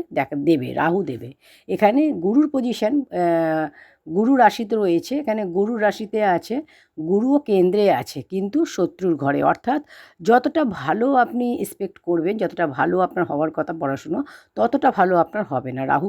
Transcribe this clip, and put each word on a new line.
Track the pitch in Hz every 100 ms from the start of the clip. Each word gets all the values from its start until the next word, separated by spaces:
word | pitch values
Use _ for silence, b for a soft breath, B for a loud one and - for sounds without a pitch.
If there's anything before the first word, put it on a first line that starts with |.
| 349
দেখা | - 135 143
দেবে, | 143 160 127
রাহু | 127 151 180
দেবে। | 156 120 120 - b b b
এখানে | 190 208 247 311 214 175
গুরুর | 240 302
পজিশন, | 277 240 220 214 285
আহ, | 254 180 175 170 160 156 156 b b b -
গুরু | 170 226 269
রাশিতে | 214 208 220 226
রয়েছে, | 202 170 170 269
এখানে | 294 220 196
গুরুর | 170 208 233
রাশিতে | 208 208 214 220 208
আছে, | 175 - 247 311 b b -
গুরুও | 156 196 247 285
কেন্দ্রে | 294 196 180 196 202
আছে, | 135 - 147 123
কিন্তু | 190 196 277 320
শত্রুর | - 175 - 185 156
ঘরে, | 139 143
অর্থাৎ | 143 165 - 294 - B B B
যতটা | 175 240 269 330 285 170
ভালো | 135 185 247 262
আপনি | 240 240 247 240
এক্সপেক্ট | 196 - 196 -
করবেন, | - 170 160 214
যতটা | 175 - 165
ভালো | 131 147 180
আপনার | 180 180 170
হওয়ার | 147 156
কথা | 156 151
পড়াশুনো, | 160 147 135 156 190 285 B B -
ততটা | 226 185 254
ভালো | 214 185 180
আপনার | 165 214 202
হবে | 131 131
না। | 127 135
রাহু | 139